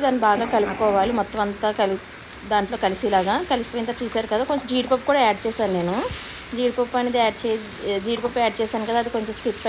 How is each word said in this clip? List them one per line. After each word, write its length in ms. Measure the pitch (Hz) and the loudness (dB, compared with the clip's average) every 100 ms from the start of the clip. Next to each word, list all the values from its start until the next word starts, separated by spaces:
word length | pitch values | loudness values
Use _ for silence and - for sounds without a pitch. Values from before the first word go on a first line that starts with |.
దాన్ని 160 | 277 254 220 | 0 4 4
బాగా 180 | 208 233 | 4 2
కలుపుకోవాలి. 600 | 226 202 196 220 196 202 233 | 2 0 2 2 4 2 0
మొత్తం 200 | - 220 202 | -2 -2 -2
అంతా 240 | 202 214 214 | 0 -2 2
కలి-, 200 | 196 190 - - - - - | 0 0 -6 -16 -16 -16 -2
దాంట్లో 240 | 214 196 240 190 | 0 0 0 0
కలిసేలాగా 500 | 185 226 190 185 247 359 | 0 2 2 4 0 0
కలిసిపోయిన 340 | 247 226 240 226 | -2 -2 -4 -4
తర్వాత 160 | 233 | -4
చూశారు 220 | 233 226 220 | -2 -2 0
కదా, 80 | 214 269 | 0 2
కొంచెం 160 | 285 - | 0 0
జీడిపప్పు 340 | 254 247 254 262 | -2 2 0 4
కూడా 100 | 285 226 | 4 4
యాడ్ 120 | 196 226 | 2 -2
చేశాను 280 | 220 208 180 | 0 0 2
నేను. 180 | 175 208 494 - - - - 240 | 0 0 -2 -6 -8 -12 -8 0
జీడిపప్పు 400 | 247 240 240 247 | 0 0 0 0
అనేది 200 | 247 240 | 0 2
యాడ్ 160 | 220 208 | 2 0
చే-, 180 | 233 220 214 - 202 196 | -2 -2 -4 -6 -4 -2
జీడిపప్పు 340 | 202 226 240 240 | -2 -2 -2 0
యాడ్ 120 | 226 208 | 0 0
చేశాను 260 | 214 226 220 | -2 -2 0
కదా, 80 | 233 | 0
అది 80 | 233 233 | 0 -2
కొంచెం 180 | 214 214 | -4 -4
స్కిప్ 280 | 240 - | -4 -2